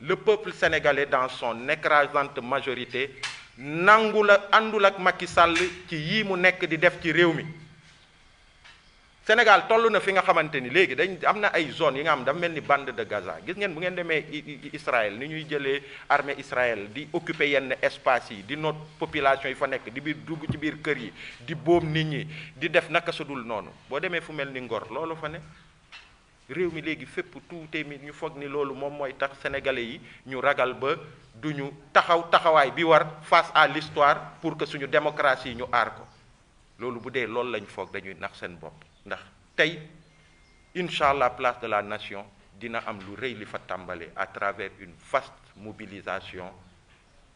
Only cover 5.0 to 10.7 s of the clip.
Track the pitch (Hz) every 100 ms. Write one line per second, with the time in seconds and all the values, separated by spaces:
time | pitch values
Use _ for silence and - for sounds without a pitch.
5 | 180 175 180 - 170 165 180 - - 160
6 | 156 214 208 185 185 185 175 160 175 156
7 | 165 156 175 156 - - - - - -
8 | _ _ _ _ _ _ - - _ _
9 | _ _ - 220 226 190 160 226 226 208
10 | 196 190 180 170 156 151 123